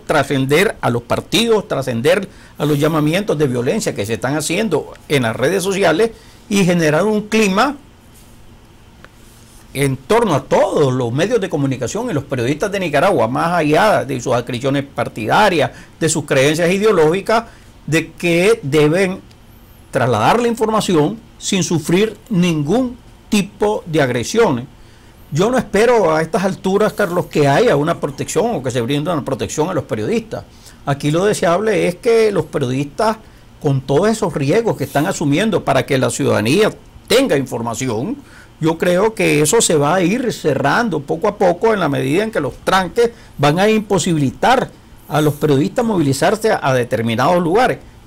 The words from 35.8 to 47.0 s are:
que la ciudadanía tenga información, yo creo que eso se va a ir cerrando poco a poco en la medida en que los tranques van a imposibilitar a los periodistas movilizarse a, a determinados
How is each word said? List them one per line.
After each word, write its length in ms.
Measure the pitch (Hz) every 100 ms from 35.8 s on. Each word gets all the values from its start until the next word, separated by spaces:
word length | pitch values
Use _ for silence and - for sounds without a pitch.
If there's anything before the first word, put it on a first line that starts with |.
| 123
que 120 | 135
la 120 | 123
ciudadanía 600 | - 127 107 107 175 202 - - - -
tenga 260 | 254 269 147
información, 800 | 127 123 117 113 127 107 180 285 - - - -
yo 160 | 156 165
creo 360 | 185 175 220
que 280 | 220 165 151
eso 180 | 151 233
se 160 | - 156
va 200 | 143 185
a 60 |
ir 300 | 165 247 240
cerrando 680 | - 156 127 139 185 240 156
poco 260 | 139 165 208
a 100 | 202
poco 360 | 185 170 226
en 80 | 208
la 80 | 151
medida 340 | 135 135 165
en 80 | 220
que 80 | 190
los 140 | 127 -
tranques 520 | - 190 175 233 240 - - -
van 220 | 147 165
a 100 | 214
imposibilitar 1000 | 220 214 190 185 156 131 - 202 262 - - - - -
a 100 | 151
los 140 | 147
periodistas 500 | - 156 135 190 247
movilizarse 680 | 226 190 139 131 170 208 220
a, 100 | 185
a 100 | 139
determinados 680 | 127 117 -